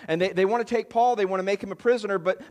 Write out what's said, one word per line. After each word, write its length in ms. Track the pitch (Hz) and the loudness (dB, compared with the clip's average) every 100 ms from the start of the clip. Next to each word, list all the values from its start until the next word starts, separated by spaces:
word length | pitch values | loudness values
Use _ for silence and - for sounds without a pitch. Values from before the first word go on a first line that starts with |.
| - | -4
And 120 | 165 | 0
they, 100 | 185 | 0
they 140 | 180 | 2
want 220 | 190 233 226 | 2 0 -2
to 80 | |
take 140 | 233 - | -4 -2
Paul, 260 | 233 247 | 2 2
they 120 | 226 190 | 2 0
want 140 | 190 | -2
to 40 | |
make 180 | 185 202 | -2 -4
him 100 | 202 | -4
a 40 | 185 | -2
prisoner, 420 | 240 247 208 196 | 0 0 0 -2
but, 220 | 175 - - | -2 -2 0